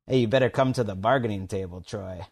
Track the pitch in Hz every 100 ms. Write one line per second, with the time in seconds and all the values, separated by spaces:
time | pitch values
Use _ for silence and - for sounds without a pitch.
0 | - 131 117 131 123 - 131 127 107 95
1 | 110 135 117 101 95 101 95 90 - 104
2 | 92 90 95